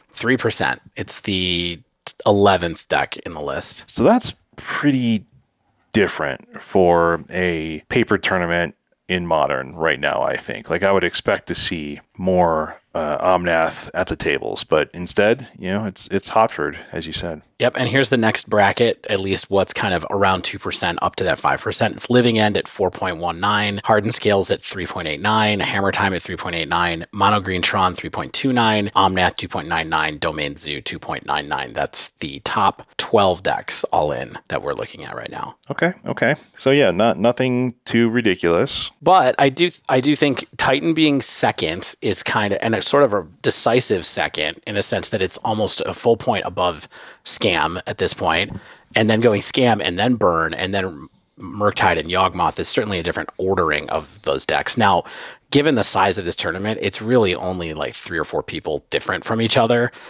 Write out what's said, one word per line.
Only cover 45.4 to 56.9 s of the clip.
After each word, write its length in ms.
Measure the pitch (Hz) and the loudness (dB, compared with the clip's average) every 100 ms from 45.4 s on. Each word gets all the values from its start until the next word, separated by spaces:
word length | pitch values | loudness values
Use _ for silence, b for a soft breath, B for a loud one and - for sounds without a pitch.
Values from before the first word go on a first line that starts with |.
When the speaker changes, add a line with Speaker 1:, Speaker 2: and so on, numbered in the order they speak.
| 120 107 101 - 95 | -4 -2 -2 -2 -4
Speaker 1:
a 60 | |
full 240 | 87 120 113 | -2 2 2
point 280 | - 101 90 | 2 -2 -4
above 420 | 92 90 76 - B B B - | -2 -2 -2 -12 B B B -2
Scam 560 | - 107 85 78 82 - | 0 2 2 0 -4 -8
at 100 | - | -2
this 160 | 87 | -2
point, 380 | - 87 82 101 - B B B - | 0 0 0 -2 -8 B B B 0
and 140 | 110 | 2
then 120 | 110 | 4
going 200 | 117 101 | 4 4
Scam 400 | - - 123 104 | 2 4 4 4
and 160 | 90 90 | 0 0
then 180 | 117 117 | 0 2
Burn 380 | 92 82 82 | 2 2 0
and 200 | 82 92 | -2 -2
then 340 | 98 92 73 78 _ _ - | -2 -4 -8 -18 _ _ -18
Murktide 600 | 90 101 104 - 92 82 | -14 -2 0 2 2 2
and 100 | 80 | 0
Yawgmoth 500 | 90 95 90 80 - | 0 0 2 -2 0
is 80 | 85 | 0
certainly 320 | - 107 92 | 0 0 -2
a 40 | |
different 260 | 85 82 76 - | -4 -4 -8 -4
ordering 520 | 95 92 80 76 76 | -2 0 0 0 -2
of 320 | 80 76 - | -6 -6 -8
those 220 | - 69 - | -4 -2 0
decks. 320 | 73 - - | -2 0 2
Now, 260 | 101 87 - B B B _ | 2 2 -2 B B B _
given 240 | 143 151 123 | 2 2 2
the 80 | |
size 340 | - 98 98 95 | 2 2 2 0
of 80 | 87 | -4
this 100 | - | -4
tournament, 440 | 92 90 104 110 | -4 -4 -4 -4
it's 200 | 98 | -4